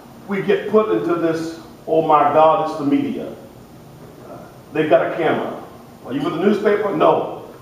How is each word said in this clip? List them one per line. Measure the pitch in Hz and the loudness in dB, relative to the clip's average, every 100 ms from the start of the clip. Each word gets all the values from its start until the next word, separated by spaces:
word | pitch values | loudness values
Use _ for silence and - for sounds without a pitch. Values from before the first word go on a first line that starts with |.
| - - - | -20 -18 -8
we | 196 | -6
get | 175 196 202 | 0 -2 2
put | 214 214 | 2 2
into | 165 165 170 | 0 0 -2
this, | 165 160 160 - - - - | -2 -2 -6 -12 -18 -14 -2
"Oh | 160 156 | 0 4
my | 151 143 | 4 4
God, | 151 160 151 - | 4 4 4 -2
it's | 156 | -4
the | 143 | 0
media. | 139 - - - | 0 -2 -6 -8
Uh, | - - - - - - - - - - - - - - | -14 -18 -20 -20 -20 -20 -20 -20 -20 -20 -20 -20 -20 -8
they've | 143 151 | -2 2
got | 135 - | 4 2
a | - | -2
camera. | 160 107 - - - - - - - | 0 -2 -4 -10 -16 -20 -20 -18 -8
Are | |
you | 139 | -4
with | 156 | -4
the | 160 | 0
newspaper?" | 202 208 214 202 208 - | 2 2 2 0 0 0
"No, | 131 - - - - - | 0 0 -4 -10 -16 -20